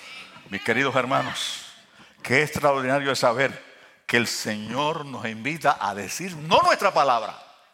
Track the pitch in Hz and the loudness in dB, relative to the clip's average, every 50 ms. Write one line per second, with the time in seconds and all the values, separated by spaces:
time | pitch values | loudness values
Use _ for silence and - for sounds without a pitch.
0 | - - - - - - - - - - 98 98 - - 113 120 139 139 127 135 | -18 -16 -16 -16 -18 -18 -20 -20 -14 -10 -10 -6 -2 0 2 2 2 2 2 0
1 | 120 127 139 135 - - - - - - - - - - - - - _ _ - | 0 2 0 0 -2 -2 -4 -6 -6 -8 -8 -10 -12 -16 -20 -20 -20 _ _ -20
2 | - - _ _ - - 123 139 151 143 - - 147 147 139 135 127 127 135 143 | -20 -20 _ _ -2 2 2 4 4 2 0 0 2 2 2 2 2 0 0 2
3 | 139 139 131 - - 123 113 123 139 123 101 - - - - - - - _ _ | 2 0 0 2 4 2 4 4 2 0 -2 -4 -16 -20 -20 -20 -20 -20 _ _
4 | _ - - 120 117 107 - - - 131 107 104 107 107 117 131 147 151 165 165 | _ 0 2 2 2 2 -2 -6 -4 -6 -6 -6 -6 -6 -4 -2 -2 -2 -2 -4
5 | 147 143 127 107 113 113 110 110 110 135 160 160 135 143 - - 104 98 101 101 | -6 -10 -10 -8 -8 -8 -8 -6 -6 -6 -4 0 2 2 2 2 0 -4 -2 -4
6 | 101 92 - - 165 196 175 151 147 160 202 285 349 359 302 - 226 196 156 165 | -6 -8 -8 -8 -8 -10 -10 -8 -2 2 4 4 6 4 4 4 2 2 4 4
7 | 147 139 123 117 107 - - - - - - _ _ _ | 4 4 4 2 0 -4 -10 -12 -16 -20 -20 _ _ _